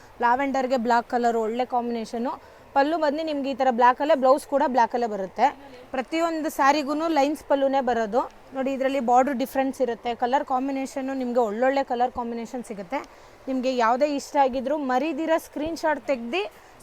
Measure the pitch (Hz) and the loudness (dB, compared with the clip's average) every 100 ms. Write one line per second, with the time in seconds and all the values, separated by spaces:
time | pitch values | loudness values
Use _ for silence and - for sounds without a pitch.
0 | - - 240 240 277 269 262 254 233 233 | -18 -2 2 2 0 0 0 0 2 0
1 | 233 247 240 233 220 233 247 247 240 233 | 2 0 0 0 0 -2 -2 -2 -2 -6
2 | 220 240 247 - - - - 277 277 330 | -6 -6 -6 -6 -14 -20 -4 2 2 2
3 | 302 294 320 285 269 269 262 233 247 254 | 0 0 -2 -4 -4 0 0 4 4 4
4 | 294 277 254 285 - 277 302 254 226 247 | 2 4 6 4 2 0 2 2 2 0
5 | 233 208 185 - 269 - - - - 254 | -2 -4 -6 0 0 0 -18 -20 -10 -8
6 | 247 320 339 320 302 - 277 294 277 302 | -4 0 0 0 -4 2 2 4 0 -2
7 | 330 311 277 311 - 285 269 269 254 233 | 0 2 2 0 -2 0 2 2 0 0
8 | 220 233 311 - - 269 262 269 262 277 | 0 -2 -2 -8 -14 -6 -4 -2 -2 -2
9 | 240 247 262 254 262 269 269 262 247 226 | 2 4 4 0 -4 -2 -2 -2 -2 -2
10 | 247 233 240 269 294 254 269 269 269 - | -6 -4 0 0 0 -4 -2 -4 -6 -6
11 | 262 269 254 240 226 214 262 277 269 233 | -6 -4 -2 0 0 2 0 0 -2 0
12 | 247 240 240 233 226 254 226 202 185 277 | -2 -2 -8 -8 -8 -10 -10 -12 -8 -8
13 | - - - - - 262 247 254 226 247 | -8 -20 -20 -16 -6 -4 -2 2 2 2
14 | 294 285 - 294 269 254 240 302 269 254 | 2 0 -2 2 2 2 -2 -2 0 0
15 | 302 277 320 320 - - 302 320 320 294 | 0 -2 0 0 -2 -8 -6 -4 -2 -2
16 | - 269 233 320 415 - - - | -2 -4 -2 -4 -4 -10 -20 -20